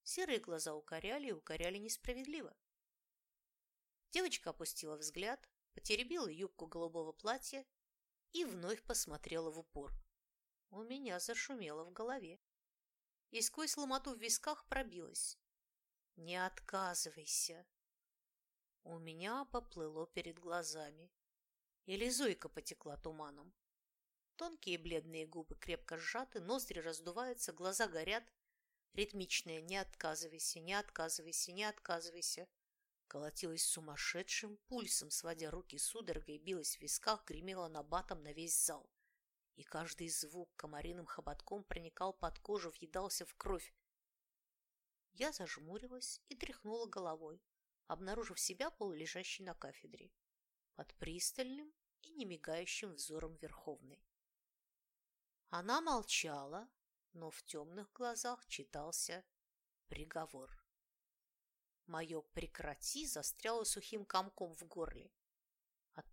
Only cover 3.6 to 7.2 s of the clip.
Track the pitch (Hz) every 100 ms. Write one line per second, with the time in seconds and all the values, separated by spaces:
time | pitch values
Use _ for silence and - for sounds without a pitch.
3.6 | _ _ _ _ - 339 370 - 170 -
4.6 | 160 - 156 151 151 165 202 269 - _
5.6 | _ - - 214 254 339 214 160 190 -
6.6 | 160 165 170 165 160 -